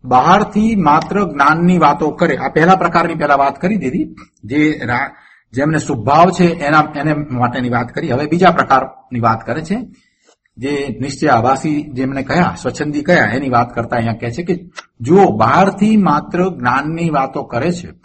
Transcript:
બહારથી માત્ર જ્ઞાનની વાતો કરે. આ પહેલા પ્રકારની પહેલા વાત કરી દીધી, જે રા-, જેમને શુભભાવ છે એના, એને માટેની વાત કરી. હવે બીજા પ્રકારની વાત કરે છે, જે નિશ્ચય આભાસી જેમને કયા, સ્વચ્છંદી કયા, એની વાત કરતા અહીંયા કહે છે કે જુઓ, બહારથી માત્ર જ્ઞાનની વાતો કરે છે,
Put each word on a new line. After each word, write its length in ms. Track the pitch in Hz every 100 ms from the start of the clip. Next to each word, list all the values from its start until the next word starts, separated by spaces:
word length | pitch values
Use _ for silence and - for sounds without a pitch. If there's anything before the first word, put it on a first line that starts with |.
બહારથી 720 | 127 127 147 196 208 214 220 214
માત્ર 560 | 160 202 - 190 190
જ્ઞાનની 460 | 143 143 160 175 180
વાતો 340 | 151 139 151
કરે. 260 | - 170 135
આ 120 | 131
પહેલા 260 | - 165 185
પ્રકારની 400 | 170 170 170 165
પહેલા 200 | 147 143
વાત 260 | 139 -
કરી 160 | 185 214
દીધી, 380 | 131 160 311 - - _
જે 360 | 107 143 151 147 120
રા-, 300 | 120 135 - _ _ _
જેમને 240 | 110 147 156
શુભભાવ 540 | - 113 107 147 180
છે 140 | 185 175
એના, 480 | 165 147 151 151 143
એને 180 | 151
માટેની 560 | 147 147 123 120 135 123
વાત 200 | 120 120
કરી. 220 | - 131
હવે 140 | 123 147
બીજા 260 | 170 180
પ્રકારની 680 | 165 123 131 - - _ 123
વાત 260 | 113 113 -
કરે 160 | 135
છે, 140 | 160 214 254 _ _ _ _ _ _ -
જે 400 | 131 143 139 113
નિશ્ચય 260 | 131 - 151
આભાસી 560 | 120 117 135 160 147
જેમને 400 | 151 123 131 139
કયા, 320 | - 151 160 87
સ્વચ્છંદી 420 | 127 - 156 147
કયા, 200 | 147 175
એની 260 | 107 123 139
વાત 260 | 120 117 -
કરતા 200 | 113 120
અહીંયા 180 | 113
કહે 180 | 113 120
છે 120 | 120
કે 260 | 175 175 - - _ _
જુઓ, 360 | 117 185 190 107
બહારથી 600 | 110 151 196 190 214 214
માત્ર 520 | 180 143 147 175 185
જ્ઞાનની 600 | 165 123 127 151 165 165
વાતો 340 | 147 135 147
કરે 280 | - 120 156
છે, 220 | 175 87 -